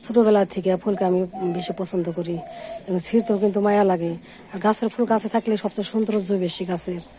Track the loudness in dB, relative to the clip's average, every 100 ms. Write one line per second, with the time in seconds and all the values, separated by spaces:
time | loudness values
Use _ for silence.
0 | 0 4 6 6 4 0 0 0 0 0
1 | 2 2 0 -4 -4 -4 -4 -6 -4 -2
2 | -2 -4 -4 -6 -8 -14 -12 -12 -4 -4
3 | 2 0 2 2 2 2 2 4 4 2
4 | 0 -6 -10 -20 -14 -2 0 2 0 0
5 | 0 0 0 -2 0 -2 -2 -4 -4 -2
6 | 0 0 0 0 0 -4 -4 -4 -4 -8
7 | -10